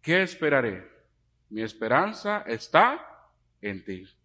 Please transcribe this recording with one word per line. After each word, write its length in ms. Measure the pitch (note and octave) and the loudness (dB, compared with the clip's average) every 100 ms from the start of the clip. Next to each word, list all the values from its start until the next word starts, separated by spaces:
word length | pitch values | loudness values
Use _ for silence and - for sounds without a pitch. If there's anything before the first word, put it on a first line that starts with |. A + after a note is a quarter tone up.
¿Qué 180 | D3+ F3 | 2 0
esperaré? 640 | F#3 - D#3 C#3 A#2+ F#2 - _ _ _ _ _ _ | 0 0 2 2 2 -4 -14 _ _ _ _ _ _
Mi 120 | G#2+ | -6
esperanza 800 | A2 - A2+ C3 G3 G#3+ G#3 G#3 - | -6 -4 2 2 2 -4 -4 -6 -4
está 840 | A2+ - D#3+ A#3 D#4 - - _ _ _ _ | -8 2 4 4 2 -10 -20 _ _ _ _
en 240 | - F#2+ F#2+ | -8 -8 -10
ti. 200 | F#2 F#2+ _ | -12 -12 _